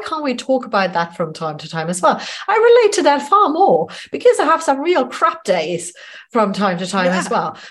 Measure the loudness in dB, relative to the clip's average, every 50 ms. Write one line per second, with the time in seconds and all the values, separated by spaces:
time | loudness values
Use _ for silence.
0 | -6 -8 -8 -6 -4 -4 -6 -6 -2 -2 -2 -2 -2 -2 -2 0 0 0 -2 -4
1 | -4 -4 -6 -8 -8 -8 -8 -8 -8 -8 -8 -10 -12 -10 -8 -8 -6 -6 -4 0
2 | 0 0 0 0 -4 -10 -14 -10 -4 -2 0 4 6 6 6 6 6 4 2 2
3 | 2 2 2 2 2 2 4 4 4 2 4 2 4 4 4 2 0 -4 -10 -16
4 | -14 -12 -10 2 4 4 4 4 4 2 2 2 2 0 -2 0 0 0 2 2
5 | 0 -2 -2 0 0 0 0 -2 -2 -2 -2 0 0 -2 -4 -6 -8 -10 -16 -18
6 | -20 -20 -20 -20 -20 _ -2 0 0 0 0 0 0 0 0 -2 -4 -4 -2 -2
7 | 0 0 0 -2 -2 -2 -4 -4 -4 -4 -8 -12 -18 -20